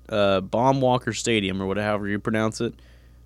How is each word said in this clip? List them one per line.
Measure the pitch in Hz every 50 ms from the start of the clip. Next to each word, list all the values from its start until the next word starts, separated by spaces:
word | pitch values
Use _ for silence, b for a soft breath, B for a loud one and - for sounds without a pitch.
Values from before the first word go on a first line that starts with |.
| - -
uh, | 110 104 101 98 98 95
Baum | 95 95 - 110 127 135 135 139
Walker | 131 127 127 123 - 113 104
Stadium, | - - 117 117 107 98 92 92 95
or | 95
whatever | 95 98 104 104 107 104 101 104
you | 101 104 101
pronounce | - 120 110 110 110 110 110 -
it, | 120 113 - - b b b b b b b b b